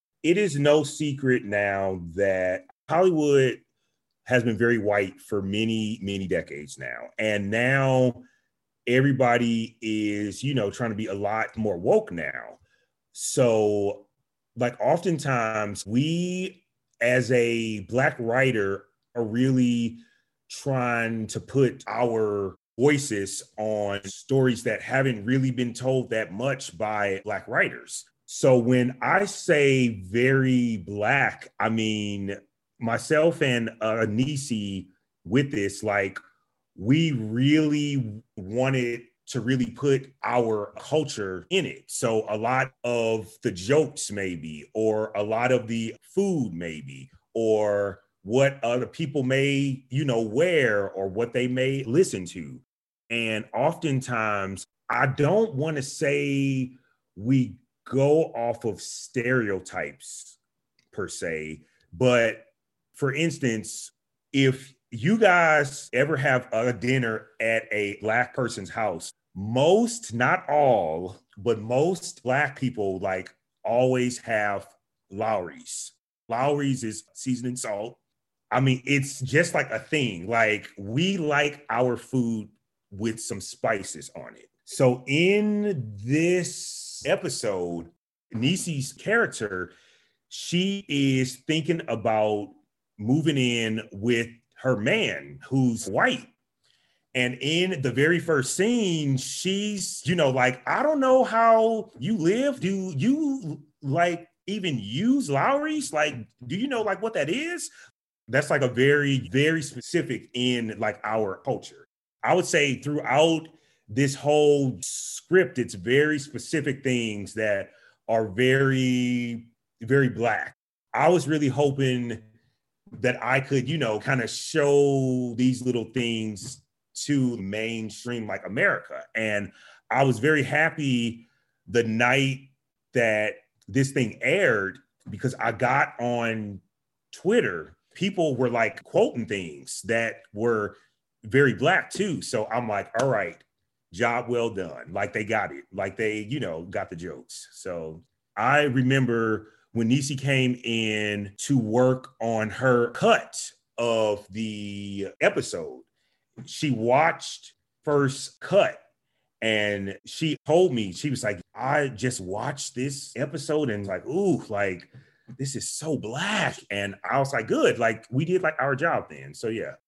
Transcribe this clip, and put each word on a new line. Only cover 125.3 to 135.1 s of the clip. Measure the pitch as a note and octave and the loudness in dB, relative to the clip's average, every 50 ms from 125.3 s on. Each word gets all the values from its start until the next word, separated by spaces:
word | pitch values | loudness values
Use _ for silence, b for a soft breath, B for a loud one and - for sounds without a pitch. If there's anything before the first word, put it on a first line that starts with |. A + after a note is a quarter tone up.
| A#2 | -2
these | A2+ B2+ C3 B2+ B2+ | 2 2 2 2 2
little | B2+ B2+ B2 A#2+ A2 A2 - | 0 -2 -2 -2 -2 -4 -4
things | B2+ A#2+ A#2 A#2 A2+ A2 A2 G#2+ G2 - - - - _ _ _ _ _ _ - - - | -2 -2 0 0 -2 -2 -4 -6 -8 -10 -14 -14 -16 _ _ _ _ _ _ -14 -10 -4
to | - D3 C#3 C3 B2 A#2+ A#2 | 0 2 2 2 2 0 -2
mainstream, | F#2+ F#2+ G2+ G#2+ A2 A2+ A2+ A2+ A2 A2 G#2 - - B2 A#2+ A#2+ A2+ G#2 | -6 -6 -4 -4 -4 -4 -4 -4 -6 -8 -10 -10 -10 -8 -6 -6 -6 -6
like, | F#2+ G2 - | -8 -8 -8
America. | F#2 G2 B2+ F#3 G3+ D3+ F#2+ - - - - - - - | -6 -2 0 2 2 0 0 -4 -10 -14 -14 -12 -8 -6
And | A2+ A2 A2 G#2 G2+ G2+ F#2+ B B B B B B B - | -2 -2 0 0 -2 -4 -4 B B B B B B B -2
I | A2 B2 C#3 | 2 2 4
was | C3+ A#2+ G#2+ | 4 2 2
very | A#2 D3+ D#3 D3 C3 | 2 2 2 2 2
happy | - C3+ D3 D#3 E3 E3 - D3+ C3+ B2+ A#2+ A#2 A#2 A2+ B B B B B B B B B B - | 0 2 2 2 2 0 -2 -2 0 0 0 0 -2 -4 B B B B B B B B B B -2
the | - - A#2 | 2 2 2
night | A2+ A2 A2+ B2 B2 B2+ C#3 C#3 C3+ C3+ C3 - - _ _ _ _ _ _ _ _ - | 2 2 2 2 4 4 4 2 2 -2 -4 -10 -20 _ _ _ _ _ _ _ _ 0
that | C3 A#2 A2+ G#2+ G#2+ G#2+ G#2+ - - _ _ _ _ _ - | 0 2 2 2 2 0 -2 -4 -8 _ _ _ _ _ -4
this | G2 C3 C#3 C3+ | 0 0 0 2
thing | C#3 D3 B2+ G#2+ F#2 - | 2 0 0 -2 -2 -4
aired | - B2 D3+ F#3+ G3 D3+ A#2 G#2 G2 F#2+ F#2 - _ _ _ _ - | -2 0 2 4 4 4 2 2 0 -4 -6 -10 _ _ _ _ -18
because | - | -14